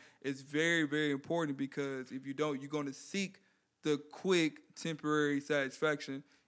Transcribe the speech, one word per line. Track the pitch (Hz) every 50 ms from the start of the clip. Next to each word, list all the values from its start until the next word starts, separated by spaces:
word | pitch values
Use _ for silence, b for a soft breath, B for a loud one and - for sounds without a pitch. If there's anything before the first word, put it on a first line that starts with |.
| b b b b
is | - 139 139 135
very, | 139 147 143 151 160 170 170 165 156
very | 139 147 151 151 147
important | 143 135 139 - 165 170 165 147 139
because | 135 139 135 - 151 139 139 135 131 131 123
if | 123 135 135
you | 139 135
don't, | 139 151 151 143 131
you're | 139 143
gonna | 147 151 143 139 135
seek | - - - - 196 196 185 190 - _ _ _ _ _ _ _ _ -
the | 151 147 139 - -
quick, | - - - 190 190 175 160 151 - - - _ -
temporary | - - 165 160 147 - 151 151 151 147 143 143 139
satisfaction | 143 - 151 143 135 131 127 - 160 156 147 143 - - 135 139 b b b b b